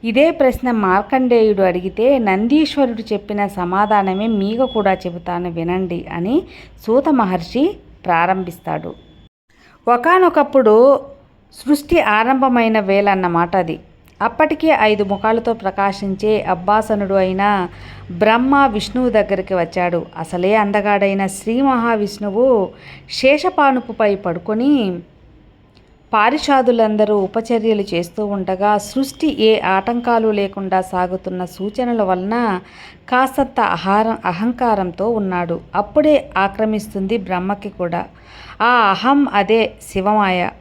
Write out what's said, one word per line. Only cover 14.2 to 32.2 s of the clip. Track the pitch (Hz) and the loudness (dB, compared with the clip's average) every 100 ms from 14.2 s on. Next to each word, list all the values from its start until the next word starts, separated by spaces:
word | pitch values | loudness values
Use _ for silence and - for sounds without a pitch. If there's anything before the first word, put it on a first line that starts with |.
అప్పటికే | 214 226 311 311 320 294 | -6 0 0 2 2 2
ఐదు | 214 208 | 2 2
ముఖాలతో | 202 196 220 226 226 | 0 -2 0 0 -2
ప్రకాశించే | 226 190 190 196 190 202 190 214 214 | -4 -4 -2 -2 -2 -6 -4 0 -2
అబ్బాసనుడు | - 180 180 214 220 208 196 | -2 -4 0 0 0 -2 0
అయిన | 196 190 190 202 202 175 - - - - | 0 0 0 0 0 -2 -10 -20 -18 -14
బ్రహ్మ | 170 214 233 254 277 277 | 0 2 4 4 4 2
విష్ణువు | 208 - 254 254 | 0 -4 -2 0
దగ్గరికి | 214 208 196 185 | 0 0 -2 -2
వచ్చాడు. | 185 170 185 180 170 165 - | -2 -2 -2 -2 -2 -6 -12
అసలే | 165 180 185 220 | -8 -2 2 2
అందగాడైన | 202 208 208 202 196 196 190 | 2 0 0 2 2 0 -4
శ్రీ | 196 - 233 | -4 -4 0
మహావిష్ణువు | 277 254 233 226 202 202 202 196 262 233 185 - - - - - | 2 2 0 0 -2 -4 -6 0 2 2 0 -6 -20 -20 -12 0
శేషపానుపుపై | 262 302 370 359 285 254 240 214 214 196 | 2 2 0 2 2 2 -4 -2 0 0
పడుకొని | 190 170 - 214 262 285 202 175 - _ - - - _ _ _ _ _ _ | -4 -6 -4 -2 2 2 0 -6 -12 _ -20 -20 -20 _ _ _ _ _ _
పారిషాదులందరూ | 220 220 294 - 277 247 233 220 214 214 208 | 2 2 0 2 2 2 2 2 2 2 2
ఉపచర్యలు | 190 226 226 233 220 208 202 | 0 -4 -2 -2 0 -2 -2
చేస్తూ | 170 170 - 208 | -4 -4 -6 -4
ఉండగా, | 202 185 185 208 208 | -4 -4 -2 0 0
సృష్టి | 208 262 269 - 311 - | -2 -4 -4 -2 -4 2
ఏ | 220 220 | 2 2
ఆటంకాలు | 180 190 196 240 240 233 220 | 2 0 0 -4 0 0 2
లేకుండా | 208 196 196 190 185 | 0 -2 -4 -2 -2
సాగుతున్న | 185 180 180 185 185 180 180 | -2 -4 -2 -4 -6 -8 -8
సూచనల | - 196 208 240 233 | -6 -8 -4 -2 0
వలన | 196 180 | 0 0